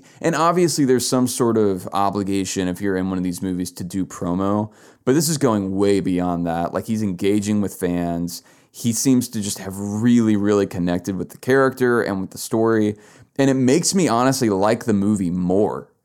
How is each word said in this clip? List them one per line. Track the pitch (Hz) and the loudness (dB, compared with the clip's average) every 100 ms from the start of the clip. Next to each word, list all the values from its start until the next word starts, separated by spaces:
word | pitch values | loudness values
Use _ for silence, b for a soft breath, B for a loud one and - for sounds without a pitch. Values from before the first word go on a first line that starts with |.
| B B | B B
and | 165 147 | -2 0
obviously | 165 175 170 - 135 | 2 2 2 2 2
there's | 123 117 | 2 2
some | 131 123 | 0 0
sort | - 117 110 | 2 2 4
of | 104 92 95 | 2 0 -4
obligation | 95 101 104 98 98 95 98 90 | -2 0 0 -2 -2 -2 -2 -2
if | 90 | -2
you're | 101 92 | -2 -2
in | 92 | -2
one | 92 | -2
of | |
these | 90 87 | -4 -4
movies | 95 90 87 | -4 -4 -6
to | - | -8
do | 90 95 90 | -8 -6 -6
promo, | - 90 90 98 104 107 B B B - | -6 -4 -2 0 0 -2 B B B 0
but | |
this | 139 156 | 2 2
is | 147 | 0
going | 139 107 95 95 | 0 0 -2 0
way | 101 101 | 2 2
beyond | 95 90 90 87 85 | 0 -2 0 -2 -2
that. | 82 85 | -2 -2
Like, | 92 117 | -4 -4
he's | 110 | -4
engaging | 104 87 98 104 101 104 | -4 -2 0 0 0 -2
with | 98 - | -2 -4
fans. | 90 87 87 85 87 - b b b | -2 -2 -2 -4 -6 -8 b b b
He | - 120 | -6 -4
seems | 113 139 127 - | 0 2 2 0
to | 110 | -6
just | 101 - | -8 -8
have | 95 95 | -10 -8
really, | 101 104 120 120 110 104 | -6 0 4 4 4 2
really | 101 101 98 | 2 2 2
connected | 95 87 87 101 95 | -2 -2 -2 -4 -6
with | 82 | -8
the | - | -8
character | - 135 135 131 123 120 | 0 2 2 2 0 2
and | - 98 | 0 -4
with | 95 | -6
the | - | -10
story. | - 113 113 113 104 104 B B B - | -6 0 2 2 0 -2 B B B 0
And | 139 | 0
it | 135 | 2
makes | 127 139 175 | 4 2 2
me | 196 147 | 0 2
honestly | 117 131 131 117 | 2 2 2 2
like | 95 104 117 117 | 2 2 0 0
the | |
movie | 101 101 104 90 | 0 2 0 0
more | 90 90 95 80 64 - _ | -2 2 2 2 -2 -12 _